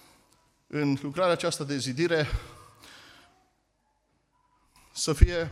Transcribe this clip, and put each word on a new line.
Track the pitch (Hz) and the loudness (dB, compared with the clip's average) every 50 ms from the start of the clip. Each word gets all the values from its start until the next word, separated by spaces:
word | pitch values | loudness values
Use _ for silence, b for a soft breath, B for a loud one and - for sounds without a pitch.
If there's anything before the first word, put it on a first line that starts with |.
| B B B B B B B _ _ _ _ _ _ | B B B B B B B _ _ _ _ _ _
în | - 143 147 147 143 139 135 | -8 -4 -2 0 0 0 -2
lucrarea | 147 143 139 180 185 175 | -4 -6 -4 -2 0 0
aceasta | 165 - 175 170 - - 147 | 0 0 -2 -4 -4 -4 -6
de | 139 143 | -6 -6
zidire, | 131 117 131 123 147 175 170 170 156 143 B B B B B B B B B B B B B B B B B B B B B B B _ _ _ _ _ _ _ _ _ _ _ _ _ _ _ _ _ _ _ _ _ _ _ _ _ _ _ _ - _ | -6 -4 -4 -2 -2 0 0 2 0 0 B B B B B B B B B B B B B B B B B B B B B B B _ _ _ _ _ _ _ _ _ _ _ _ _ _ _ _ _ _ _ _ _ _ _ _ _ _ _ _ -20 _
să | - - - 165 | -10 -6 -4 0
fie | 147 - - 175 175 165 165 143 | 6 6 6 6 6 -2 0 0